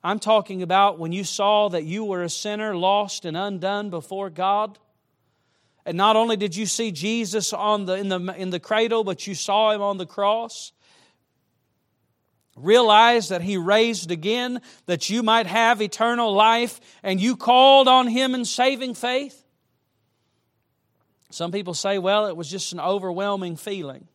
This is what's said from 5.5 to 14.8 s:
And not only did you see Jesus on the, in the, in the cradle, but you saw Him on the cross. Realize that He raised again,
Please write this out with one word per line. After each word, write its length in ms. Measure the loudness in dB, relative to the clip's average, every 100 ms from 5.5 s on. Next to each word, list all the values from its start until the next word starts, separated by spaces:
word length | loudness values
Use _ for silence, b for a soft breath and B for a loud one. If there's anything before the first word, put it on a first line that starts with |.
| _ _ _ -10
And 100 | 0
not 200 | 2 4
only 200 | 2 0
did 200 | -4 -6
you 100 | -6
see 240 | -4 -6
Jesus 640 | -4 -4 -4 -4 -4 -4
on 320 | -4 -2 -2
the, 100 | -2
in 140 | -4 -2
the, 260 | -4 -4 -8
in 140 | -6
the 80 | -6
cradle, 460 | -2 0 0 0
but 240 | -2 -6 -8
you 80 | -10
saw 340 | -2 2 2
Him 120 | 2
on 140 | -2 -4
the 100 | -8
cross. 680 | -2 0 0 -4 -14 -18 _ b b b b _ _ _ _ _ _ _ _ _ _ _ _ _ -10
Realize 720 | 4 4 8 8 8 6 0
that 140 | -6
He 140 | -2 -2
raised 540 | 2 2 2 -2 -6
again, 500 | -6 -2 -2 -4 -8 B B